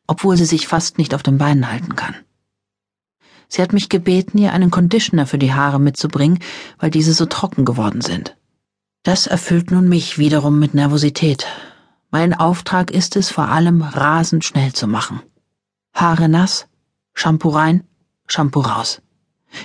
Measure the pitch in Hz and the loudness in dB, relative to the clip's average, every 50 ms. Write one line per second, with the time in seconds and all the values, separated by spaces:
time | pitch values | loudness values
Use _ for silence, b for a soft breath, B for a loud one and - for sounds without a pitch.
0 | _ - - - - 196 185 175 175 156 170 156 - - - 165 165 - - - | _ -6 -4 -2 0 2 2 2 2 2 0 -2 -2 -2 -2 -2 -2 -2 -2 -2
1 | 160 123 131 135 - 135 135 139 143 147 147 139 127 117 107 127 175 - - - | -2 -2 -4 -2 0 0 2 2 2 2 2 2 0 -2 -4 -6 -8 -8 -8 -8
2 | - - - - - _ _ _ _ _ _ _ _ _ _ _ _ _ _ _ | -8 -8 -10 -14 -18 _ _ _ _ _ _ _ _ _ _ _ _ _ _ _
3 | _ _ _ b b b b b b _ - - 180 175 208 202 - - - 185 | _ _ _ b b b b b b _ -4 -4 -2 0 0 -2 0 0 -2 -2
4 | 175 190 180 185 190 - - 208 202 196 - 185 185 180 - 180 180 170 202 226 | 0 0 0 0 0 0 0 0 2 2 2 2 2 2 2 2 2 2 2 0
5 | - - - 160 143 131 - 139 139 131 135 139 143 143 139 139 143 143 135 - | 0 0 0 0 0 0 0 0 0 0 2 2 0 2 2 2 2 2 0 -2
6 | - 156 - 143 143 151 180 175 B B B B B B B _ - 160 151 156 | -4 -4 0 2 2 2 2 2 B B B B B B B _ -4 0 0 2
7 | 156 160 160 - 165 - - - - 180 - - 135 131 120 123 107 104 - 120 | 2 2 2 2 0 -2 -2 -4 -6 -4 -2 0 0 0 0 -2 -2 -2 -4 -4
8 | 117 - 175 185 - - - _ _ _ _ _ _ _ _ _ _ _ _ _ | -6 -6 -6 -8 -8 -10 -16 _ _ _ _ _ _ _ _ _ _ _ _ _
9 | - - 185 190 - - - 170 - - 175 170 175 175 180 180 185 180 175 170 | -2 -2 0 0 0 -2 -2 -2 0 0 0 0 2 2 2 2 4 4 4 2
10 | - - - 151 147 151 151 151 143 147 147 147 151 147 - 143 143 143 147 151 | 0 -2 -2 0 2 2 2 2 2 2 2 2 2 2 2 2 2 2 2 2
11 | 147 147 139 - - 156 139 - - B B B B B B B B B B B | 0 0 0 0 0 0 0 -2 -4 B B B B B B B B B B B
12 | _ _ - 151 165 175 170 - 160 165 180 - - - - 185 180 - - 185 | _ _ -2 0 0 0 2 2 0 0 0 -2 -4 -2 -2 -2 -2 0 0 -2
13 | 180 - - 202 196 - - - 147 - 131 156 170 175 170 170 160 147 135 - | -2 0 -2 -2 -2 -2 -2 -4 -2 0 0 2 2 4 4 2 0 -2 -2 -2
14 | 139 147 156 165 165 - - 160 - - - 147 135 135 127 - - 107 107 107 | 0 0 0 0 0 0 0 -2 -2 -2 0 0 0 0 -2 -4 -4 -4 -4 -4
15 | - - - 123 - _ _ _ _ _ _ _ _ _ _ _ _ _ - - | -4 -6 -8 -12 -14 _ _ _ _ _ _ _ _ _ _ _ _ _ -4 -2
16 | 175 170 165 165 165 160 156 170 185 190 - - - _ _ _ _ _ _ _ | 0 2 2 2 2 4 4 4 2 0 -2 -4 -8 _ _ _ _ _ _ _
17 | _ _ _ - - 160 160 156 - 165 147 151 156 160 165 185 - _ _ _ | _ _ _ -4 0 0 0 0 0 0 0 2 2 2 2 0 0 _ _ _
18 | _ _ _ _ _ - - - 151 143 - 147 131 123 - - 113 - - - | _ _ _ _ _ -6 -4 -2 -2 0 0 0 0 0 -2 -4 -4 -6 -8 -10
19 | _ _ _ _ _ _ _ _ B B B B | _ _ _ _ _ _ _ _ B B B B